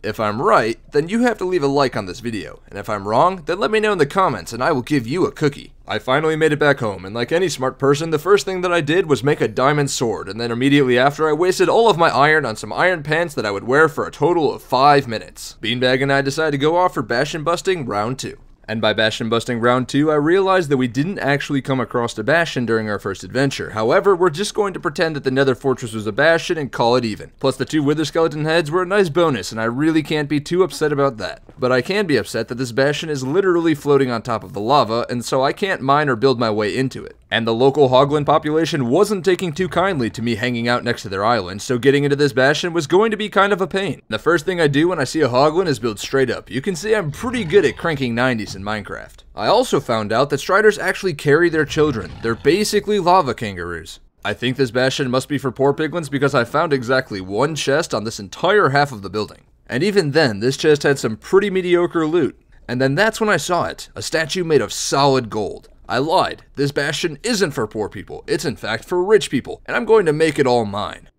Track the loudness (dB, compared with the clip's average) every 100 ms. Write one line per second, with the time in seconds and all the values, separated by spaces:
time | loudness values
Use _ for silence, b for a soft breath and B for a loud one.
0 | -8 -4 -2 0 2 2 2 -4 -2 -2
1 | 0 0 0 0 -2 0 0 2 0 -2
2 | -8 -8 -8 -8 -10 -16 -16 -14 -8 -6
3 | -2 2 2 0 -6 -4 0 0 0 0
4 | 0 2 0 -2 -8 -4 -2 -2 0 -2
5 | -2 -2 -2 0 -2 -2 -18 -20 -8 -6
6 | 0 0 0 2 2 2 2 2 -2 -6
7 | -8 -6 -2 0 -2 -2 -6 0 2 2
8 | 0 -2 2 2 2 -4 0 0 2 0
9 | 2 0 0 0 -2 2 2 2 0 -2
10 | -2 -4 -8 -6 -4 0 4 4 4 4
11 | 4 2 0 2 0 2 2 4 4 6
12 | 4 4 4 4 0 -6 -8 -2 0 0
13 | -2 -2 -2 -2 -4 -4 0 4 4 2
14 | -6 -2 0 2 0 -2 -2 4 6 4
15 | 2 -8 -10 -16 -18 -10 -6 0 2 2
16 | 2 0 0 -2 -2 0 0 2 0 -2
17 | -4 -2 -2 -2 -2 -2 -2 -2 -2 -2
18 | -2 -4 -8 -12 -20 -20 -8 -2 0 2
19 | 0 0 -2 -2 -2 0 2 2 0 0
20 | 2 2 4 2 4 2 2 0 0 -2
21 | -4 -2 -2 -2 0 -4 -2 -2 -2 -2
22 | -2 -4 0 0 0 -4 0 0 0 -4
23 | -4 -8 -6 -2 0 -2 -6 -2 0 2
24 | 2 2 2 0 -6 -2 -4 -2 -6 -2
25 | -2 0 -2 2 2 2 0 -2 -4 -8
26 | -6 0 2 2 0 -4 -4 -2 2 2
27 | 0 -6 -12 -4 -2 -2 -2 0 0 0
28 | -2 0 0 0 0 0 0 -2 0 2
29 | 2 2 2 2 -4 -4 -2 0 2 2
30 | 0 -2 0 -2 -2 0 0 0 -2 2
31 | 0 -2 -10 -10 -18 -4 0 0 0 -2
32 | 2 0 0 -6 -6 -6 -4 0 0 0
33 | -4 -6 -2 0 2 2 2 0 2 2
34 | 2 -2 -4 -6 -6 -8 2 4 4 0
35 | -2 -6 -2 0 0 0 -4 -2 2 2
36 | 2 2 2 2 0 0 -2 0 -4 -4
37 | -16 -18 _ -2 0 4 4 6 6 6
38 | 4 2 2 0 2 0 0 0 0 2
39 | 2 2 0 0 -2 -4 -2 0 0 0
40 | -4 -4 -4 -2 -2 -2 0 -2 -2 -6
41 | -6 -2 0 0 -2 -8 -4 2 4 4
42 | 2 2 2 4 2 2 -2 -4 2 2
43 | 2 0 -2 2 2 2 0 -2 -4 -6
44 | _ -2 2 2 0 0 2 4 2 0
45 | -2 0 2 4 4 2 0 -2 -4 -6
46 | -4 0 0 -2 -6 -6 -6 -6 -2 0
47 | -2 -6 -6 -4 2 4 4 0 -4 -2
48 | -2 0 0 0 -6 -10 -8 -8 -8 -12
49 | -14 -20 -20 -6 2 2 2 -2 0 -2
50 | 0 0 0 -2 0 2 2 2 -4 -4
51 | -4 -4 2 2 2 0 -2 0 0 0
52 | -8 -6 -4 0 2 2 2 -2 0 0
53 | 4 4 2 -2 -6 -8 -8 -10 -12 -20
54 | _ _ -8 -4 -4 0 0 0 -2 0
55 | -2 -2 -2 -4 -4 0 0 0 -2 -4
56 | -6 -2 0 0 0 0 0 0 0 -2
57 | 0 -8 -6 -2 -2 -2 0 0 0 -4
58 | -6 -10 -14 -4 0 2 4 2 0 -2
59 | -8 -6 -6 -10 _ _ _ -2 2 2
60 | 2 2 2 2 -2 0 2 4 4 0
61 | -2 -6 2 2 2 -2 2 2 2 0
62 | 0 2 0 -4 _ b -8 -2 0 2
63 | 0 0 0 0 0 -2 -2 -6 -14 -12
64 | -6 -4 -4 -4 2 2 2 -6 -4 2
65 | 4 2 0 -6 -6 -8 -18 -20 -6 -4
66 | 0 0 0 -4 -16 -4 -4 -2 -4 -4
67 | -6 -6 -4 -2 -2 -2 -6 -4 -6 -8
68 | -14 -16 -6 -4 -4 -6 -6 -8 -4 -2
69 | 4 2 2 -4 -4 -14 -6 -6 2 4
70 | 4 2 0 2 2 2 0 -4 -8 -10
71 | -18